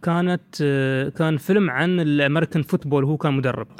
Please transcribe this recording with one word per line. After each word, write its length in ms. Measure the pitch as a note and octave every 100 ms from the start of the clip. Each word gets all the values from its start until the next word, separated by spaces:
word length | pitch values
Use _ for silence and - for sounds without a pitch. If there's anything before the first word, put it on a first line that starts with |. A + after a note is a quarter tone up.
كانت، 400 | - E3+ F3+ F3+ - -
آه، 460 | D3 C#3 C3+ C3 C3+
كان 280 | - D#3+ D3+
فيلم 340 | - G3+ F3+
عن 300 | B2+ E3+ F3+
الأمريكان 600 | D#3 D3 C#3 D3+ E3 E3+
فوتبول 420 | C#3 F3+ D3 C#3+
وهو 120 | C3+ D3+
كان 180 | D#3
مدرب. 320 | C3+ B2+ A#2 -